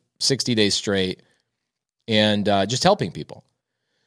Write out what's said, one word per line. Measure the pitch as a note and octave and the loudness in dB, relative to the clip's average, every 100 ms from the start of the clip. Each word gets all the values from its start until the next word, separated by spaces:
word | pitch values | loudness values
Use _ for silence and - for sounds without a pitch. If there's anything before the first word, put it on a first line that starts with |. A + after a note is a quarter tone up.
| _ - | _ -6
sixty | - B2+ - | -2 -2 0
days | A2+ G#2 | 2 2
straight | - - G2 F#2 - _ _ _ _ _ _ _ _ - | 0 -2 -2 -2 -6 _ _ _ _ _ _ _ _ -2
and, | A2 G#2+ G#2 G2+ | 2 2 2 2
uh, | G2 F#2+ | 2 0
just | B2+ | 0
helping | F3 G3+ F#2 | 2 2 -2
people. | D#2 D2 - _ _ _ _ _ _ | -8 -14 -18 _ _ _ _ _ _